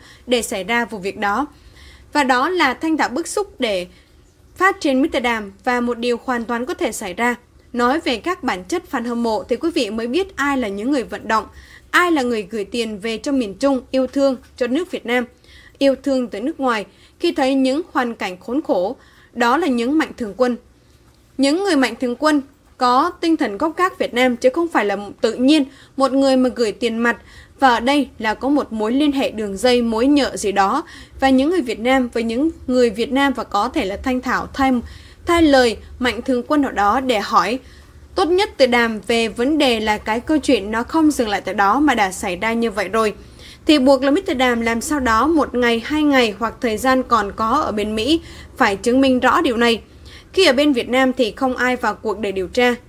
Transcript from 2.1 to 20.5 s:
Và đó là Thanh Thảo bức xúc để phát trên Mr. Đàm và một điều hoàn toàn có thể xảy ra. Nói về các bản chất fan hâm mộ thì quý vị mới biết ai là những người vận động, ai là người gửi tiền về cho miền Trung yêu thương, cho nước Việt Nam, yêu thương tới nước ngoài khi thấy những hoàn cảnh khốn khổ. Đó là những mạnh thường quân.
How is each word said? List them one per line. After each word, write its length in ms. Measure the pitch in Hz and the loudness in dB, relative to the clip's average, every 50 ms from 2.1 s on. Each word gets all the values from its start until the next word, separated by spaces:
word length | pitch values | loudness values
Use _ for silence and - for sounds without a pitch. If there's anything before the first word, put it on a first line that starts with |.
| - | -2
Và 100 | 294 285 | 0 2
đó 260 | 254 262 247 262 320 | 2 2 0 0 0
là 240 | 370 359 311 262 247 | 0 0 0 0 0
Thanh 240 | - - 320 320 277 | -2 -2 -2 0 0
Thảo 120 | 254 - | 0 -2
bức 180 | 233 294 339 - | -2 -4 -6 -4
xúc 320 | - 415 403 403 - - | -4 -6 -6 -6 -6 -6
để 280 | 254 226 202 180 175 180 - - _ _ _ _ _ _ _ _ _ _ - | -4 -2 -2 -4 -6 -8 -14 -20 _ _ _ _ _ _ _ _ _ _ -6
phát 220 | - 349 381 392 392 | 0 0 0 0 0
trên 220 | - 311 269 254 | 0 0 2 2
Mr. 200 | 277 330 - 277 233 | 2 0 0 -2 -2
Đàm 280 | 247 233 226 214 196 196 - - | -2 -2 -4 -6 -10 -14 -8 -4
và 180 | 254 247 247 | -2 -2 0
một 160 | 240 240 240 233 | 0 -2 -4 -2
điều 220 | 233 247 240 226 - | -2 -2 -4 -4 -4
hoàn 220 | - 254 233 233 | -4 -4 -4 -4
toàn 200 | 202 240 233 247 | -4 -4 -4 -4
có 80 | 269 349 | -6 -6
thể 180 | - 349 254 | -4 -4 -4
xảy 220 | 214 - - 190 175 | -4 -6 -10 -10 -6
ra. 220 | - 233 240 240 233 _ _ _ - _ _ - | -2 -2 -2 -2 -4 _ _ _ -20 _ _ -2
Nói 260 | - 240 240 269 330 | 0 2 2 2 2
về 180 | 330 330 254 208 | 0 -2 -4 -4
các 260 | - 330 359 370 - | -2 -4 -6 -4 -4
bản 200 | 247 208 180 180 | -6 -6 -6 -6
chất 200 | - - 370 349 - | -6 -6 -6 -6 -6
fan 140 | - 254 233 | -8 -6 -6
hâm 180 | 240 240 233 233 | -4 -4 -2 -2
mộ 200 | 233 220 202 190 | -2 -2 -2 -2
thì 120 | - 233 | -4 -4
quý 140 | 233 320 339 - | -4 -2 -2 -2
vị 140 | 330 254 196 | -2 -2 -2
mới 180 | 220 226 226 233 | -4 -6 -6 -4
biết 280 | 247 339 392 381 - | -2 -4 -4 -4 -4
ai 220 | - 277 285 285 262 | -4 -2 -2 0 -2
là 100 | 247 208 | -2 -4
những 240 | 196 202 208 254 | -4 -4 -4 -2
người 120 | 302 277 220 | -2 -2 -2
vận 240 | 175 - 196 - 214 | -4 -8 -10 -6 -2
động, 200 | 220 220 202 - - - - - - - - - | -2 -2 -2 -4 -12 -20 -20 -20 -20 -20 -8 -2
ai 200 | - 311 359 349 | 0 2 2 2
là 100 | 330 294 | 2 0
người 260 | 254 247 240 220 208 175 | 0 0 -2 -4 -6 -6
gửi 160 | 226 226 196 | -6 -8 -8
tiền 340 | - - 240 226 220 214 196 | -6 -4 -6 -4 -4 -6 -8
về 180 | 185 226 226 214 | -6 -6 -6 -6
cho 140 | - 294 | -4 -2
miền 240 | 277 269 247 202 190 | -2 0 -2 -2 -4
Trung 260 | 180 - 277 277 254 - - | -2 0 0 0 0 -2 -2
yêu 160 | - 262 262 254 | -2 -2 -2 0
thương, 300 | - 277 277 277 262 233 - - _ - | 0 0 2 2 0 -2 -8 -12 _ -6
cho 100 | 254 240 | -4 -2
nước 240 | 240 302 370 349 | -2 -2 -4 -4
Việt 140 | - 220 - | -8 -8 -4
Nam, 200 | 233 240 247 247 240 - _ _ - - - - - - - | -2 -2 -2 -2 -4 -8 _ _ -20 -20 -20 -20 -16 -4 0
yêu 180 | 277 277 262 262 - | 2 2 2 2 0
thương 240 | 285 269 262 247 226 | -2 -2 -2 -2 -4
tới 140 | - 202 | -6 -6
nước 180 | 220 277 330 - | -6 -6 -4 -2
ngoài 260 | 269 254 233 214 190 - - _ - - _ - | -2 0 0 -2 -4 -8 -14 _ -20 -20 _ -4
khi 120 | - 339 | -4 -2
thấy 240 | - - 277 262 277 | 0 0 0 2 2
những 260 | 269 262 262 262 294 359 - | 2 2 2 0 -2 -4 -4
hoàn 240 | - 302 254 240 233 | -4 -4 -2 -2 -4
cảnh 240 | - 240 196 180 180 | -6 -8 -8 -8 -10
khốn 220 | - - 233 285 | -10 -6 -6 -4
khổ. 340 | 311 - 277 190 175 202 262 - - - _ _ - _ - | -2 -2 0 0 0 -2 -4 -8 -14 -20 _ _ -20 _ -4
Đó 240 | 233 240 233 247 302 | -2 0 2 2 2
là 100 | 359 330 | 2 0
những 300 | 254 240 233 247 294 311 | 0 0 0 0 0 0
mạnh 140 | - - - - | 0 -2 -4 -8
thường 160 | 240 208 185 196 | -10 -6 -2 0
quân. 200 | 247 247 | 0 0